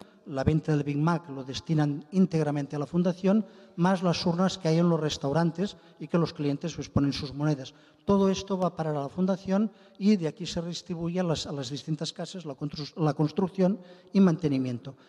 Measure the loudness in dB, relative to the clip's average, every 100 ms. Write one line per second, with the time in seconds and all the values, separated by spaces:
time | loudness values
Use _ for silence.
0 | -20 _ -10 -2 2 2 2 0 0 0
1 | 0 0 -4 -12 -10 -10 -2 0 0 -2
2 | -2 2 2 2 0 -2 -4 -6 -4 0
3 | 0 0 2 2 0 -8 -12 0 2 2
4 | 2 0 0 2 2 0 0 4 4 2
5 | 0 -2 0 2 2 0 -6 -6 -20 -16
6 | -2 0 0 -2 -2 -2 -4 -8 -4 0
7 | 0 0 -6 -2 0 0 -4 -18 _ _
8 | 2 4 4 0 -2 -2 -2 -2 -4 -4
9 | -4 -2 0 0 0 0 0 -4 -20 -2
10 | 2 2 0 -4 -8 -6 -6 -8 -8 -6
11 | -4 0 0 0 -4 -8 -8 -8 -6 -6
12 | -6 -8 -10 -10 -12 -8 -8 -8 -10 0
13 | 0 2 0 0 -2 2 2 2 -6 -20
14 | -2 6 6 6 2 0 -2 -4 -10 -18